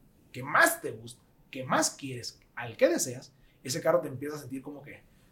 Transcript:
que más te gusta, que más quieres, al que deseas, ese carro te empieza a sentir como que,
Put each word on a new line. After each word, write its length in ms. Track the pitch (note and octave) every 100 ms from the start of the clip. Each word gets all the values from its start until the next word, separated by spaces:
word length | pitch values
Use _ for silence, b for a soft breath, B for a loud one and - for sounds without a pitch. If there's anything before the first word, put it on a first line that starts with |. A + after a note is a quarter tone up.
| _ _ _
que 120 | B2
más 380 | C3+ G3+ E4 -
te 100 | C#3
gusta, 300 | A2+ A#2 - _ _ -
que 140 | C3
más 280 | C3 B3+ D#4
quieres, 480 | - C#3 A#2+ A2 - _ -
al 200 | A#2+ A2+
que 140 | B3
deseas, 420 | B3+ C3+ B2 - _ _ _
ese 180 | C3 D#3
carro 200 | D#3+ E3+
te 60 | D3+
empieza 260 | B2+ C#3+ D3+
a 40 |
sentir 220 | C3 C3
como 200 | C#3 C#3+
que, 200 | - - _ _ _